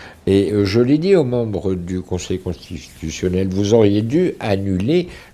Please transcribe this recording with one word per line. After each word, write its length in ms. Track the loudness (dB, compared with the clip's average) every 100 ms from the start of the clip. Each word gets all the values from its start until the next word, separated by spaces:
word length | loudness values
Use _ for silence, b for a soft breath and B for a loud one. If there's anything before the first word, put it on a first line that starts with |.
| B B 2
Et, 240 | 2 2
euh, 140 | 0 2
je 140 | 2
l'ai 200 | 2 2
dit 160 | 4 2
aux 80 |
membres 500 | 2 -2 -2 -4 -4
du 280 | -4 -4 -6
Conseil 360 | -6 -6 -4 -6
constitutionnel, 1080 | -6 -10 -10 -14 -14 -12 -10 -4 -2 0 0
vous 240 | 0 4
auriez 300 | 4 4 2
dû 320 | 0 0 0 -2
annuler 680 | -2 -2 0 -2 0 0 -2 B B